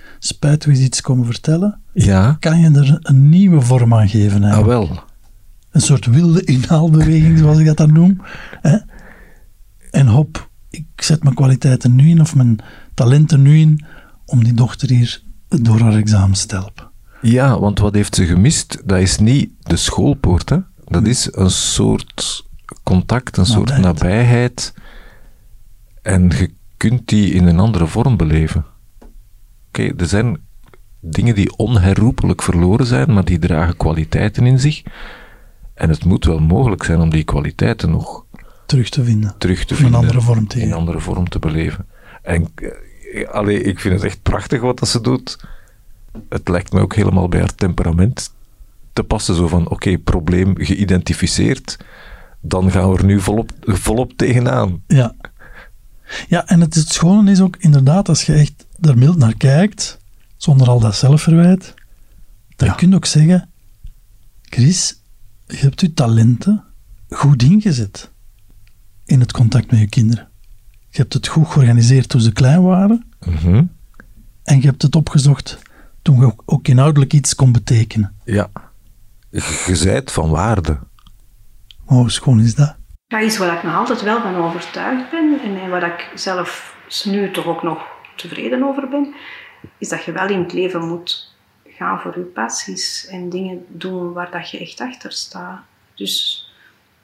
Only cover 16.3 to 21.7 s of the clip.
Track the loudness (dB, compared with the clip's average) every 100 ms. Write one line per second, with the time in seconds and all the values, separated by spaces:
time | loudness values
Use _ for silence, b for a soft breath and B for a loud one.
16.3 | 0 -4 -8 -10 -18 -20 -20 b b 0
17.3 | 2 2 2 0 0 0 0 -2 -2 0
18.3 | 2 2 0 -6 -12 -4 0 0 0 2
19.3 | 2 -2 -8 -6 -4 -2 -2 -2 0 0
20.3 | -2 0 -4 -4 _ -6 -2 0 -2 -4
21.3 | -2 -2 0 -4